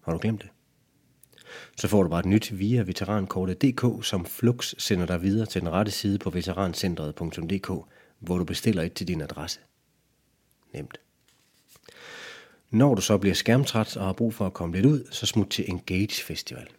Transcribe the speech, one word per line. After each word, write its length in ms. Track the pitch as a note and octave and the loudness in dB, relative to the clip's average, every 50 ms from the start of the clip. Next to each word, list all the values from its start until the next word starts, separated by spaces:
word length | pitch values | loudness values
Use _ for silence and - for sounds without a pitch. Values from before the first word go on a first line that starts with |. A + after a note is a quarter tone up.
Har 100 | _ - | _ -4
du 60 | E2+ E2+ | -6 -2
glemt 240 | - A2+ A2+ G2+ | 0 -2 -2 -2
det? 80 | - - _ _ _ _ _ _ _ _ _ _ _ _ _ _ _ _ _ _ - - - - - - _ - | -6 -14 _ _ _ _ _ _ _ _ _ _ _ _ _ _ _ _ _ _ -20 -20 -20 -20 -20 -20 _ -4
Så 100 | - G#2+ | -2 2
får 160 | - G#2 F#2+ | 4 4 4
du 60 | E2 | 4
bare 100 | D#2+ E2+ | 2 0
et 60 | E2 | 2
nyt 340 | F2+ G2 G#2+ - - A2 F#2 | 4 4 4 4 2 -4 -2
via 220 | G2 G#2 B2 B2 | 0 2 2 2
Veterankortet 800 | G#2+ F2+ F#2 - - F#2 G#2 G#2+ F#2+ F#2+ - F#2 F#2 F#2 F#2 - | 2 0 -2 -4 -2 -2 0 -2 -2 -2 -2 -2 -2 -2 -2 2
D 40 | - C#3 B2 | 2 2 2
K, 300 | - - B2+ G#2+ - A2 | 4 0 0 0 0 -4
som 200 | - - F#2+ F2 | -2 -2 -2 -4
flux 480 | - - - - A#2 B2 B2 - - - - | -4 -6 2 4 2 4 2 -2 -10 -8 -6
sender 280 | - - A2 F2+ F2+ | -2 0 2 2 2
dig 160 | E2+ F2+ E2+ | 0 0 0
videre 240 | E2+ G2 G2 A2 A2+ | 2 2 2 2 2
til 160 | G#2+ - F#2+ | 0 -2 -4
den 80 | E2 E2+ | -2 0
rette 220 | D#2+ F#2 G#2+ G#2+ | 2 2 0 0
side 280 | G2 - - G#2 G2 G2+ | -2 -2 0 0 0 0
på 100 | - G2 | -2 -2
veterancentret 840 | E2 F2+ E2+ F#2 F2+ F2 G2 F#2 E2 - - F#2+ F2 D#2+ D#2 D2+ D2+ | -4 -4 -4 -2 -2 -2 -2 -2 -2 -2 -2 -2 -2 -2 -4 -6 -6
punktum 320 | - E2+ E2 - - D#2+ E2 | -6 -8 -8 -6 -6 -6 -4
D 120 | G2 F#2+ | -4 -4
K, 100 | - - - E2+ - _ _ _ _ _ _ _ | -4 -4 -6 -6 -6 _ _ _ _ _ _ _
hvor 180 | - G2 F2+ F2+ | -6 -2 -2 -2
du 60 | F2+ | 0
bestiller 400 | E2 F2+ - - A#2 G#2+ F2+ D#2+ | -2 -4 -2 0 0 0 2 0
et 100 | E2+ - | -4 -4
til 140 | - G2 E2 | -6 -6 -4
din 140 | F2+ D#2+ | -4 -4
adresse. 380 | D2 C#2+ - - D2 - - - _ _ _ _ _ _ _ _ _ _ _ _ _ _ _ _ _ _ _ _ _ _ - | -6 -8 -8 -10 -8 -10 -10 -12 _ _ _ _ _ _ _ _ _ _ _ _ _ _ _ _ _ _ _ _ _ _ -12
Nemt. 260 | - D2 B1 - - _ _ _ _ _ _ _ _ _ _ _ _ _ _ - - _ - - - - - - - - - - - - - _ _ _ _ | -12 -12 -12 -14 -20 _ _ _ _ _ _ _ _ _ _ _ _ _ _ -20 -20 _ -20 -20 -20 -20 -18 -18 -16 -16 -16 -18 -18 -20 -20 _ _ _ _
Når 260 | - G#2+ B2+ D3 B2+ | 4 6 6 8 6
du 60 | G2 | 4
så 160 | F#2 - G#2+ G2+ | 4 4 4 4
bliver 180 | F#2+ G2 F#2 | 6 4 2
skærmtræt 600 | - - - A#2 C3+ C#3+ - - A#2 A2 - - - | 2 4 4 4 4 4 2 0 0 0 -2 -4 -4
og 80 | G2 | -4
har 80 | F#2+ F#2+ | -4 -2
brug 200 | - A#2 A2+ A2 | 0 0 -2 0
for 120 | - G#2 | -2 -4
at 80 | F#2 - | -4 -4
komme 220 | - F2 E2+ E2+ | -4 -6 -4 0
lidt 100 | F#2 G2+ | 4 6
ud, 200 | C3+ D3+ C#3 A#2+ - | 6 6 6 0 -6
så 140 | - - - | -10 -4 -4
smut 240 | G#2+ - A2 G2 - | 0 2 2 0 0
til 200 | - - G2 - | 0 -6 -4 -4
Engage 540 | F#2 F2 - - F#2 F#2 G2+ G#2+ - - - | -4 -6 -4 -2 0 0 0 0 -2 -8 -8
Festival. 440 | - D#2 D2+ - - - - A#1+ - - | -8 -10 -10 -10 -12 -12 -14 -16 -18 -20